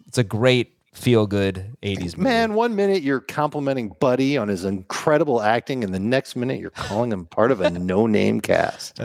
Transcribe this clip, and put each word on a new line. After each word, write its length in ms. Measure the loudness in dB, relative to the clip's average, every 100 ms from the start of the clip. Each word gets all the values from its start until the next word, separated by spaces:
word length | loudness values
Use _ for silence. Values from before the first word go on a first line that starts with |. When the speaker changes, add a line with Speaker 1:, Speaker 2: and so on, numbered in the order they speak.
| _
Speaker 1:
it's 100 | -2
a 60 |
great 480 | -2 2 4 4 0 _ _
feel-good 840 | -4 2 4 4 2 0 -2 -10 -10
eighties 340 | -6 -4 -6 -2
movie. 60 | 0
Speaker 2:
Man, 240 | 2 0 0
one 200 | 0 0
minute 280 | 0 0
you're 160 | 0 -2
complimenting 680 | -4 -4 -2 -2 -4 -4 -4 0
Buddy 380 | 2 2 2 0
on 100 | -2
his 180 | -2 -2
incredible 760 | -6 -6 -4 2 2 2 0
acting, 420 | 2 0 0 -4
and 100 | -4
the 60 | -2
next 360 | 0 0 -2 -6
minute 240 | -6 -6
you're 120 | -10
calling 400 | -12 -6 -2 -2
him 140 | -4 -4
part 240 | 2 2
of 100 | 4
a 80 | 0
<laughs> 100 | -2
no-name 640 | -2 0 2 2 2 0
cast. 580 | 0 0 0 -4 -14
Speaker 1:
Oh, 40 | -10